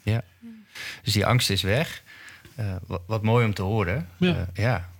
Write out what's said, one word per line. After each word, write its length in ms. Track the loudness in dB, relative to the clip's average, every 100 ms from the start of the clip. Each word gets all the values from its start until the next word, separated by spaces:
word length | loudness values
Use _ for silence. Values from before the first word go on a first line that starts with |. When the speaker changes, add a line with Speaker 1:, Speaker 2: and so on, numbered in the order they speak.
Speaker 1:
Ja. 200 | 0 -2 -2 _ -20 -18 -20 -16 -14 -8
Dus 100 | -2
die 120 | 2 4
angst 240 | 4 2
is 120 | 0
weg. 420 | 2 0 0 -8 -18 -20 -20 -20 -18 -8
Eh, 200 | -6 -6 -6
wa-, 120 | -8 -4
wat 160 | 0
mooi 220 | 4 4 4
om 80 |
te 80 | 0
horen. 480 | 0 0 0 0 -4 0
Speaker 2:
Ja. 180 | 0 2
Speaker 1:
Eh, 280 | -2 0
ja. 260 | 0 0 -4